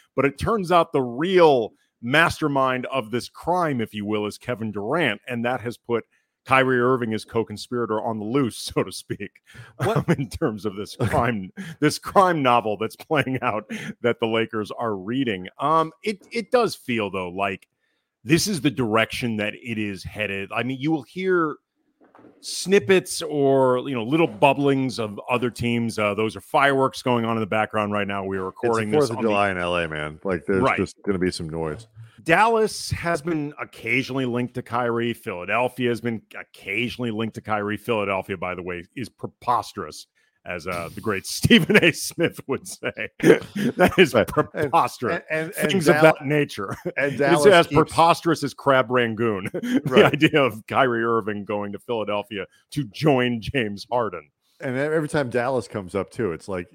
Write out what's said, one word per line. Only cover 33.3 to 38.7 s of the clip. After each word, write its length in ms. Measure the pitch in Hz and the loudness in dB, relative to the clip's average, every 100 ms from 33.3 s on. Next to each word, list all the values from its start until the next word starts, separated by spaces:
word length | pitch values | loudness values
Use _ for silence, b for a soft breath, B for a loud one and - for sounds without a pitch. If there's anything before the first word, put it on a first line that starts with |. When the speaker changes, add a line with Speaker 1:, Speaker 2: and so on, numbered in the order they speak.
| 156 147 135 | -6 -6 -10
Speaker 1:
occasionally 680 | 120 - 113 127 127 135 123 | -14 -10 -2 -2 -2 -4 -2
linked 280 | 120 123 | -2 -4
to 80 | 127 | -8
Kyrie. 500 | - 117 120 117 117 | -6 -2 0 0 -2
Philadelphia 760 | 113 113 90 90 113 127 - 120 | -4 -8 -8 -2 0 0 0 -2
has 120 | 110 | -2
been 220 | 120 110 - 101 | -4 -6 -10 -18
occasionally 720 | - - 95 104 120 - 120 | -18 -16 -8 -4 -4 -4 -6
linked 240 | 107 110 - | -4 -6 -8
to 40 | |
Kyrie. 360 | 107 107 104 104 | -6 -4 -4 -4
Philadelphia, 600 | - 110 98 95 98 92 | -4 -2 -2 -2 -4 -8
by 180 | 90 | -8
the 80 | 90 | -8
way, 220 | 90 | -8